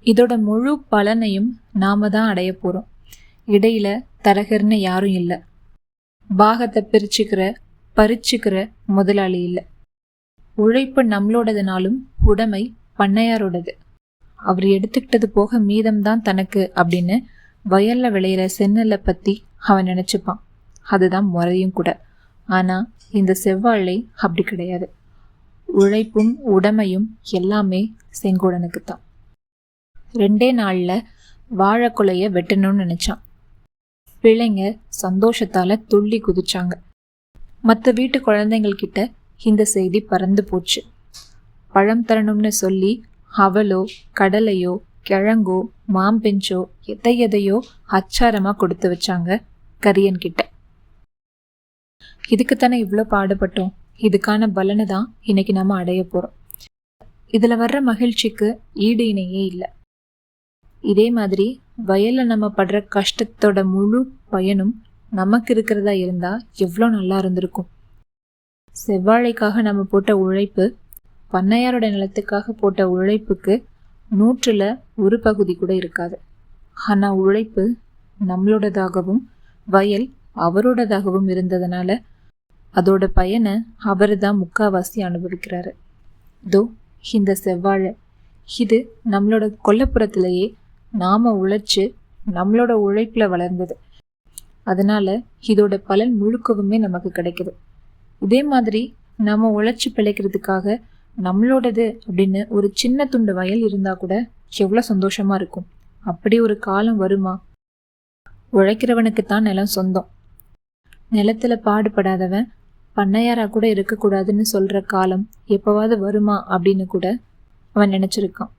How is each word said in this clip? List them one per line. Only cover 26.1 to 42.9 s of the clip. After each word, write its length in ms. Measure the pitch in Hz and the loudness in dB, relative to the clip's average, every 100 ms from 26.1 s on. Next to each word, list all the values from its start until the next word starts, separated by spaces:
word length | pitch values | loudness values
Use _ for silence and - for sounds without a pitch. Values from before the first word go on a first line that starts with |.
| 214 220 240 | 0 0 -2
உடைமையும் 640 | 269 190 202 214 202 185 220 - - | 2 2 4 2 0 -2 -4 -8 -6
எல்லாமே 640 | 190 185 214 196 185 220 220 - - | -4 0 0 0 -2 -4 -8 -20 -6
செங்கோடனுக்கு 580 | 196 185 185 180 175 - | -2 0 0 -2 -6 -8
தான். 200 | - 175 _ _ _ _ _ _ _ _ _ - - | -12 -16 _ _ _ _ _ _ _ _ _ -20 -12
ரெண்டே 340 | 240 202 214 233 | 0 2 4 4
நாள்ல 400 | 247 202 185 180 190 226 _ - - - 208 | 2 0 0 0 -2 -6 _ -20 -20 -10 0
வாழைக்குலைய 680 | 196 226 240 233 196 180 208 | 2 2 0 2 0 2 0
வெட்டணும்னு 500 | 180 175 196 190 196 | -2 0 0 2 0
நினைச்சான். 400 | 180 175 - - - _ _ - _ _ _ _ _ - | -2 -4 -4 -6 -12 _ _ -20 _ _ _ _ _ 2
பிள்ளைங்க 400 | 233 220 233 196 196 214 - - | 4 4 2 0 -4 -6 -14 -8
சந்தோஷத்தால 840 | 190 190 220 233 202 190 180 220 - | -4 2 0 0 -2 -2 0 -2 2
துள்ளி 320 | 208 208 220 | 2 2 -2
குதிச்சாங்க. 540 | 220 180 175 185 180 - - _ _ _ _ _ - - | -2 -2 -2 -4 -6 -8 -14 _ _ _ _ _ -20 -2
மத்த 280 | 226 226 254 | 0 4 2
வீட்டு 260 | 233 254 269 | 2 0 0
குழந்தைங்கள்கிட்ட 920 | 262 208 214 220 208 202 190 - 233 - _ _ | 0 0 2 0 0 -2 -6 -4 -4 -8 _ _
இந்த 200 | 220 214 | 0 2
செய்தி 360 | 208 202 185 196 | 4 2 0 -2
பறந்து 440 | 214 185 185 202 | 0 -2 2 0
போச்சு. 360 | 196 185 175 - - _ _ - - - _ _ _ | 0 -6 -4 -6 -6 _ _ -20 -20 -20 _ _ _
பழம் 340 | 196 196 226 226 | 2 2 2 2
தரணும்னு 420 | 220 214 208 214 | 0 2 0 0
சொல்லி 560 | 208 185 190 190 | 0 -2 0 0